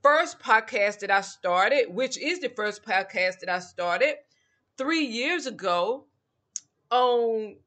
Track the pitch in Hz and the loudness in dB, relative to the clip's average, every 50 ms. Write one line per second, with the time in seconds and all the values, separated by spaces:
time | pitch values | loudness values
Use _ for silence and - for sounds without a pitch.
0 | - 277 294 320 339 311 - - - - 226 220 226 - 247 220 202 208 208 - | 6 6 6 6 2 -2 -6 -12 2 4 4 4 4 0 0 2 2 2 0 -2
1 | 202 196 196 196 190 - - _ - 180 175 180 196 220 277 294 233 190 180 208 | -2 0 0 0 0 -2 -14 _ -2 0 2 4 4 4 4 2 2 0 -2 -4
2 | 262 254 254 - - 302 359 - 285 233 - - 214 208 202 - _ 226 190 190 | -4 -4 -4 -4 -4 -4 -4 -4 -6 -8 -6 -4 -6 -6 -6 -8 _ -2 -2 -2
3 | 190 190 - 190 185 185 185 185 - 185 180 180 175 - - - 175 175 175 185 | -2 -2 -4 -2 -2 -2 -2 -4 -6 -4 -4 -4 -6 -10 -8 -6 -2 -2 -2 -2
4 | 254 302 285 - _ _ _ _ _ _ _ _ _ _ _ - 262 285 330 320 | -2 -6 -8 -8 _ _ _ _ _ _ _ _ _ _ _ -6 -4 -2 0 0
5 | 302 247 220 233 254 302 359 339 247 262 - 151 185 185 175 175 175 208 247 285 | -2 -2 -4 -4 -4 -2 -2 -4 -4 -8 -10 -6 -2 -2 0 0 0 -2 -4 -6
6 | - _ _ _ _ _ _ _ _ _ _ - _ _ _ _ _ _ 233 247 | -8 _ _ _ _ _ _ _ _ _ _ -16 _ _ _ _ _ _ 2 2
7 | 254 247 240 240 233 226 226 220 220 208 - - _ | 4 4 4 2 2 0 0 -2 -4 -8 -12 -18 _